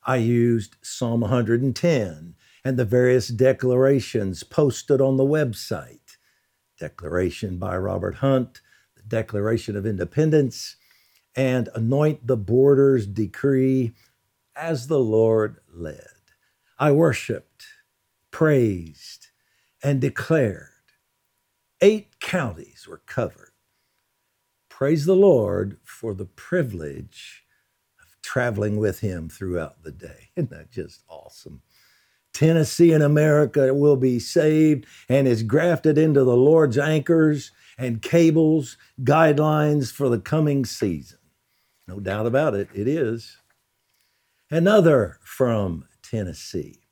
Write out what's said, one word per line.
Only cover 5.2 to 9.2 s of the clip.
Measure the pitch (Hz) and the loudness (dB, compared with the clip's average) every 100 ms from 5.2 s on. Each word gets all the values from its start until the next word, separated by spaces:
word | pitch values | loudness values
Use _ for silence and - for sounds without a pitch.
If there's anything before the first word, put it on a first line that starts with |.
| 139 | 0
website, | 156 139 107 - 90 67 - _ _ _ _ _ _ _ _ | 0 -2 -6 -10 -10 -12 -20 _ _ _ _ _ _ _ _
Declaration | 78 - 87 85 92 - 104 90 | -18 -14 -6 -2 -2 -4 -8 -6
by | 95 92 | -6 -6
Robert | 95 95 95 - | -4 -4 -6 -4
Hunt, | 135 131 120 - _ _ _ _ | 0 0 -2 -12 _ _ _ _
the | |
Declaration | 107 113 | -8 -6